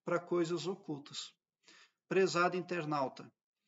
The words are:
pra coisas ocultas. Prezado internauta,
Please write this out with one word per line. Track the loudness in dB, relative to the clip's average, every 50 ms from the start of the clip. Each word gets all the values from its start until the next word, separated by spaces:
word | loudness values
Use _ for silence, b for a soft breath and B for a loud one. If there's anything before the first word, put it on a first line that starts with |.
| -4
pra | 0 0 0
coisas | 0 2 2 2 2 2 0 -2 -2
ocultas. | -4 -6 -6 -6 -8 -8 -8 -8 -12 -10 -10 -10 -12 -14 _ _ _ _ _ B B B B B B B B _
Prezado | 0 2 4 4 4 4 4 4 4 4
internauta, | 0 -4 -2 -4 -4 -2 -2 0 0 0 -2 -4 -10 -18 -18 _ _ _ _ _ _ _